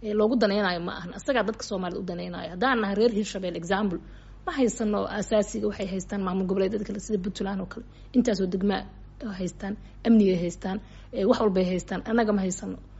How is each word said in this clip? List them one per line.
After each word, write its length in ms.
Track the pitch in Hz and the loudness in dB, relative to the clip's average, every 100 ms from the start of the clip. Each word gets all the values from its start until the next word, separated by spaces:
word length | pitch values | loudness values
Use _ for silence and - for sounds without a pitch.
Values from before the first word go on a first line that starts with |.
eh, 120 | 214 | -2
loogu 200 | 208 214 254 | 2 4 4
danaynayo 420 | 202 202 196 175 | 4 4 2 0
ma 120 | 175 | -4
ahan. 160 | 160 170 | -8 -10
Asagaa 280 | 196 - 254 | -8 -2 0
dadka 200 | 202 220 - | 0 -2 -4
Soomaalida 320 | 196 180 180 | -4 -4 -4
u 20 | |
danaynayo. 460 | 180 175 180 170 165 | -6 -6 -8 -8 -8
Haddaan 280 | 180 254 240 | 0 2 2
nahay 140 | 202 | 2
reer 160 | 202 233 | 4 4
Hirshabelle 460 | 208 208 202 185 170 | 2 -2 -4 -4 -4
example, 420 | 170 190 208 175 - - - - | -2 0 0 -2 -8 -18 -20 -14
ma 100 | - | -6
haysano 480 | 302 247 - 214 208 - | 2 2 2 0 0 -2
asaasiga 600 | 208 190 214 202 220 208 | -4 2 2 2 0 -4
waxay 180 | 202 190 | -4 -4
haystaan 360 | 190 180 202 | -6 -6 -4
maamul 240 | 185 190 185 | -2 0 0
goboleedyada 380 | 190 190 214 214 | 2 0 0 -4
kale 140 | 208 | -8
sida 180 | - 214 | -4 -4
Puntland 420 | 180 - 196 196 | -4 -4 -4 -4
oo 60 | 185 | -6
kale. 180 | - - - - | -10 -16 -18 -2
Intaasoo 320 | 254 240 196 185 | 2 2 2 0
degma 300 | 185 202 190 - - - - 233 190 | 0 0 0 -4 -14 -20 -14 -10 -6
haystaan, 360 | 180 - 196 214 - - | -8 -8 -10 -10 -12 -2
amnigay 320 | 233 226 196 180 | 6 8 8 4
haystaan, 400 | 175 - 190 202 - - - | 0 -4 -6 -6 -8 -20 -10
eh, 120 | 226 196 | 0 2
wax 120 | - | 4
walbay 240 | 214 185 | 4 4
haystaan. 360 | 180 185 - 180 - | 2 0 -2 -6 0
Annaga 260 | 226 214 | 2 4
ma 80 | 208 | 2
haysano. 360 | 190 180 190 - - - | 0 -4 -8 -12 -14 -20